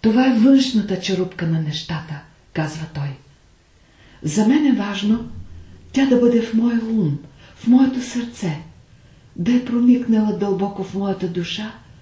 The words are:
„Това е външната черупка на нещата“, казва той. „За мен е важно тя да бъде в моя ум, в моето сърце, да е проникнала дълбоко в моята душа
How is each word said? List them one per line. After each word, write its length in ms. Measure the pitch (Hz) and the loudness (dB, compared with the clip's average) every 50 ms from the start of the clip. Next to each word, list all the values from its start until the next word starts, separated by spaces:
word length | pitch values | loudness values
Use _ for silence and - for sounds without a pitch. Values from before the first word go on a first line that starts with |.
„Това 260 | - 220 214 247 262 | 2 2 2 4 4
е 120 | 262 240 220 | 4 4 4
външната 600 | 214 269 277 269 262 - - 214 196 - 190 180 | 6 6 6 6 4 2 0 -2 0 0 -4 -4
черупка 460 | - - 190 180 185 170 - - 170 | -2 -2 -2 -2 -2 -4 -4 -6 -2
на 160 | 160 160 160 160 | -2 -2 -2 -2
нещата“, 580 | 147 147 - - - 165 151 - - 151 143 - - _ _ _ _ _ | -4 -6 -8 -8 -8 -8 -8 -8 -10 -12 -14 -14 -20 _ _ _ _ _
казва 340 | 160 156 151 - 160 156 - - | -6 -6 -6 -6 -10 -12 -10 -8
той. 220 | 147 143 143 135 - _ _ _ _ _ _ _ _ _ _ _ _ _ _ _ _ - - - - - | -8 -8 -8 -8 -12 _ _ _ _ _ _ _ _ _ _ _ _ _ _ _ _ -20 -20 -20 -10 -8
„За 260 | 156 147 214 214 220 | -4 0 0 2 4
мен 180 | 277 311 302 | 4 4 4
е 60 | 277 233 | 2 2
важно 580 | 202 202 208 202 190 202 208 220 233 - - - - - - - - - - - - - - - | 0 -2 -6 -6 -4 0 0 0 0 -2 -10 -14 -16 -16 -16 -18 -20 -20 -20 -20 -20 -20 -6 -2
тя 140 | 269 269 | 0 2
да 140 | 269 254 247 | 4 4 4
бъде 220 | 240 240 240 226 226 | 4 4 4 2 0
в 120 | - 220 | 0 0
моя 260 | 226 233 240 233 226 220 | 0 0 2 0 -2 -2
ум, 340 | 220 226 220 185 147 143 - - - - - - - - | -2 -2 0 0 0 -2 -4 -8 -16 -20 -20 -20 -20 -20
в 100 | - - | -8 2
моето 360 | 233 247 254 269 262 254 247 - | 4 6 6 6 4 2 -4 -8
сърце, 580 | - - 247 233 233 - - - 175 151 151 165 - - - - _ - - _ - - - _ - - | -6 -8 -8 -8 -8 -10 -8 -6 -6 -6 -6 -10 -18 -20 -20 -20 _ -20 -20 _ -20 -20 -20 _ -20 -8
да 160 | - 175 202 247 | -4 -2 0 0
е 120 | 247 247 | 0 0
проникнала 720 | 233 233 240 240 247 247 233 233 226 220 214 214 208 180 175 | 0 -2 2 4 6 4 4 4 2 2 2 2 0 0 -2
дълбоко 460 | 196 202 190 175 196 202 - - 190 | -2 -2 0 -2 -2 -4 -4 -8 -10
в 100 | - - | -6 -6
моята 340 | 190 196 196 190 190 190 175 | -4 -4 -4 -4 -4 -4 -6
душа 460 | 170 180 170 - - - 214 220 - - - - - - | -4 -6 -6 -6 -8 -10 -10 -10 -12 -16 -20 -20 -20 -20